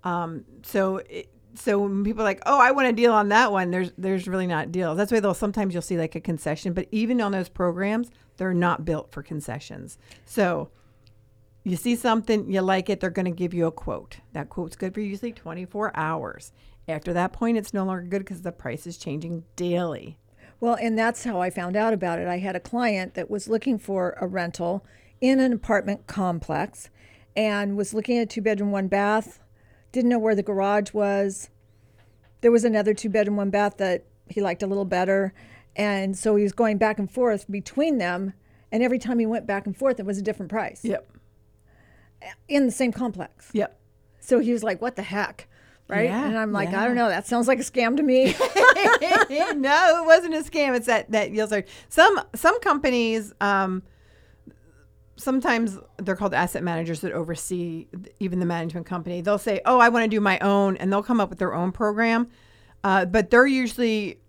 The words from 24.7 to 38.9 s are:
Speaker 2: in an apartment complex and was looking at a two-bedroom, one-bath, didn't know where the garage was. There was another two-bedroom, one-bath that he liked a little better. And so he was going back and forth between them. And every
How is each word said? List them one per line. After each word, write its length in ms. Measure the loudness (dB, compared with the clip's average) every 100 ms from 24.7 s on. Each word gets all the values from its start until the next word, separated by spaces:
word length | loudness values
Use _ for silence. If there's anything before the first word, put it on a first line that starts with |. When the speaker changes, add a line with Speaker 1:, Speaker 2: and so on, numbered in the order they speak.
| -2 -6 -20 -20 -2
Speaker 2:
in 180 | 2 4
an 140 | 4
apartment 540 | 0 0 0 0 -6 -6
complex 800 | -2 -2 -2 -4 -4 -4 -8 -20 _ -20 -20 _ -2
and 420 | 0 0 -2 -2
was 160 | -2
looking 240 | -4 0 0
at 60 |
a 20 | 0
two-bedroom, 460 | -2 0 0 0
one-bath, 680 | -2 0 2 2 0 -2 -14 _ _ _ -20 _
didn't 180 | 0 2
know 80 | 2
where 160 | 2
the 80 | 0
garage 520 | 0 0 2 2 0
was. 580 | -2 0 0 -2 -4 -14 _ _ _ _ _ _ _ _ _
There 100 | 4
was 120 | 6
another 320 | 4 2 2 0
two-bedroom, 420 | 0 2 2 2
one-bath 400 | 0 2 0 0
that 280 | -2 -2 -4 _ _
he 120 | -4
liked 220 | -2 -2
a 40 | -2
little 180 | -2 -2
better. 460 | 0 2 2 0 -6 -20 -20 -18 -4
And 420 | -2 0 -2 -2
so 180 | 2 4
he 80 |
was 100 | 2
going 260 | 2 0 4
back 180 | 0 0
and 140 | -4
forth 340 | 0 0 0 -4
between 480 | -10 -6 -2 0 2
them. 340 | 0 -2 -6 -10 _ _ _
And 100 | 0
every 160 | 0